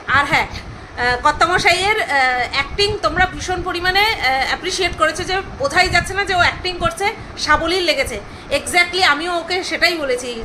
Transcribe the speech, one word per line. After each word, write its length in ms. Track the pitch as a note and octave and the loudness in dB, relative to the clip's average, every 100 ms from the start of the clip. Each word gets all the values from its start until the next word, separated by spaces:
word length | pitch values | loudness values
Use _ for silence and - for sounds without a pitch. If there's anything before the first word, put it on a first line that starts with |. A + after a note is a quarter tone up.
| - | 0
আর 180 | C4 C#4+ | 2 2
হ্যাঁ, 220 | C#4+ G3+ | 0 0
আহ, 760 | - - - - - A#3+ B3 | -6 -12 -14 -14 -4 -2 2
কর্তামশাইয়ের, 800 | D4+ D4+ E4+ F#4 F4+ F4+ G4 G#4+ | 2 4 2 4 4 4 2 0
আহ, 60 | - C#4 B3+ B3 A#3+ | 2 2 2 2 -2
অ্যাক্টিং 460 | C4+ C#4 E4+ G4+ G#4 | -2 -2 0 0 2
তোমরা 240 | D#4+ E4 F#4 | 0 2 0
ভীষণ 380 | - - F4+ | 0 -6 -4
পরিমাণে, 360 | F4 F4 F4+ F#4+ | -4 -2 0 2
আহ, 480 | G#4+ A4 B3+ C4 A#3+ | 2 2 0 0 0
অ্যাপ্রিসিয়েট 500 | C4+ E4+ F#4 F4 E4+ | -2 -4 -2 -2 2
করেছো, 260 | D#4 D#4+ | 0 0
যে 180 | E4+ F#4 F#4 - | -2 -2 -4 -4
বোঝাই 300 | C#4 E4 F#4 | 0 2 2
যাচ্ছে 240 | F4 E4+ | 2 0
না 120 | F#4+ F#4+ | -2 0
যে 100 | F4+ | 4
ও 40 | |
অ্যাক্টিং 380 | D4+ - F4+ F4 | 2 2 -6 -2
করছে, 380 | E4+ E4 G4+ A4+ - - | -4 0 -2 -2 -10 -6
সাবলীল 460 | - D4+ E4 F#4+ | 2 2 4 0
লেগেছে। 360 | E4+ C#4 C4+ G#3+ - - - | 2 0 0 -4 -10 -14 -4
Exactly 540 | C#4+ C#4+ F4 F4 F4+ | -2 0 0 2 2
আমিও 340 | F4+ C#4+ F4 E4+ | 2 2 0 -2
ওকে 240 | E4+ F#4 | -2 -4
সেটাই 340 | - D#4 E4+ E4+ | -2 0 0 0
বলেছি 460 | C#4 B3 B3+ A#3 | -2 -2 -4 -8